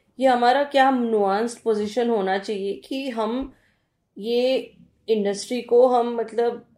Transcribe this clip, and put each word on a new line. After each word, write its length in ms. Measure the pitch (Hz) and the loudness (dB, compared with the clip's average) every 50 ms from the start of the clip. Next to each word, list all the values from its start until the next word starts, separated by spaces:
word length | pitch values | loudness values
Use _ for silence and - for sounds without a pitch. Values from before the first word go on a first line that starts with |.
| _ _ _ - | _ _ _ 0
ये 80 | 262 262 | 2 2
हमारा 360 | 247 240 240 240 262 277 285 | 4 4 4 4 4 2 2
क्या 260 | 285 - 269 262 269 | 2 2 4 4 4
nuanced 680 | 262 247 240 226 220 208 202 190 196 208 233 233 233 - | 4 0 0 0 0 0 2 2 0 0 -2 -4 -6 -6
position 520 | - 226 214 208 208 208 - 247 240 240 | -2 -2 -2 -2 -2 -4 -2 -2 0 0
होना 280 | 233 208 190 190 190 202 | 0 0 0 0 -2 -2
चाहिए 360 | 202 - 214 196 196 196 - - - - | -2 -6 -6 -6 -4 -6 -8 -8 -10 -10
कि 220 | 277 269 277 269 | -8 -8 -6 -6
हम 420 | 226 226 220 220 233 262 269 262 - _ _ _ _ _ _ _ _ _ _ _ - 196 | -6 -4 -4 -4 -4 -6 -8 -10 -14 _ _ _ _ _ _ _ _ _ _ _ -16 -10
ये 560 | 196 226 240 240 247 262 262 240 - - _ _ - _ _ _ _ - | -6 -2 0 0 2 0 0 -2 -4 -8 _ _ -20 _ _ _ _ -2
इंडस्ट्री 540 | 226 214 196 202 196 202 - - 254 240 | 0 0 0 -2 -2 -4 -6 -6 -6 -6
को 260 | 233 - 233 240 254 254 | -2 2 4 4 6 6
हम, 280 | 247 240 233 240 240 | 4 2 0 0 -2
मतलब, 500 | 233 220 226 - 226 233 240 - - - _ _ | -6 -6 -6 -2 -2 0 0 -2 -6 -12 _ _